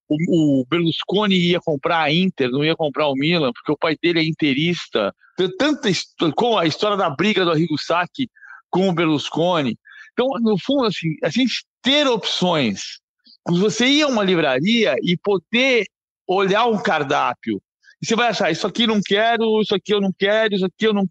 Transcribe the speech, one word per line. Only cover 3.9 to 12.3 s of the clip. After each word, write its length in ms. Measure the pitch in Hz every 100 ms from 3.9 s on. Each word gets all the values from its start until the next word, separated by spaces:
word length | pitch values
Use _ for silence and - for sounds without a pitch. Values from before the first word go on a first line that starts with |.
| 151
dele 180 | 170 165
é 40 |
interista. 920 | 160 151 147 135 170 175 - 117 98 - _ -
Tem 180 | 185 185
tanta 320 | 285 285 214
histó-, 440 | 165 - - 170
com 260 | - 240 214
a 80 | 165
história 320 | - 214 202
da 120 | 175
briga 340 | 139 208 185 175
do 60 |
Arrigo 260 | 156 165 147
Sacchi 500 | - 165 175 - 127 _ - - _
com 180 | 180 190
o 40 |
Berlusconi. 840 | 165 165 147 - 147 175 170 131 110 - - -
Então, 140 | - 254 269
no 160 | 226 196
fundo, 280 | - 285 226
assim, 300 | - 160 151
a 60 | 160
gente 340 | 220 262 - - _
ter 240 | 247 285 277
opções, 920 | 226 -